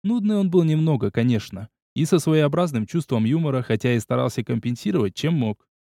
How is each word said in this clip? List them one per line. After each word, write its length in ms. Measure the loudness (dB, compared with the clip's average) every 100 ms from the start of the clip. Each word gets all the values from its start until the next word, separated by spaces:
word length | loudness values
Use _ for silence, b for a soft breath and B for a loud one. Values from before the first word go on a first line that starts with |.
Нудный 340 | -2 0 0 0
он 120 | 2
был 140 | 4
немного, 480 | 4 2 2 0 0
конечно, 580 | 0 2 0 -4 -12 -14 _ _ -6
и 100 | 0
со 140 | 2
своеобразным 640 | 2 2 2 2 0 -2 -2
чувством 380 | -4 -2 0
юмора, 380 | 2 0 0 -2
хотя 320 | 0 0 2
и 60 | 0
старался 440 | 0 -2 -2 -4
компенсировать, 720 | -4 -4 -4 -4 -2 0 -2 -2
чем 200 | -2 0
мог. 320 | -2 -4 _ _